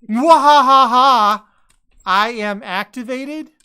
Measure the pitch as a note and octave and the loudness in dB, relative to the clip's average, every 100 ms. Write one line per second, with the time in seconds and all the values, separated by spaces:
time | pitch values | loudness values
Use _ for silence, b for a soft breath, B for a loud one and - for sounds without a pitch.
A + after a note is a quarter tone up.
0 | - A3 C#4+ D#4+ C#4 D4 C4 C4+ C4 B3 | -6 -4 2 4 6 4 4 2 2 2
1 | C4 B3+ G#3 G#3 _ _ _ _ _ _ | 2 2 0 -2 _ _ _ _ _ _
2 | - F#3+ G#3+ A#3+ G#3 G#3 A3 F#3 G3+ - | -4 -2 -2 -6 -8 -10 -10 -10 -10 -12
3 | A#3 B3+ C4+ D4+ D#4 _ | -12 -12 -12 -14 -16 _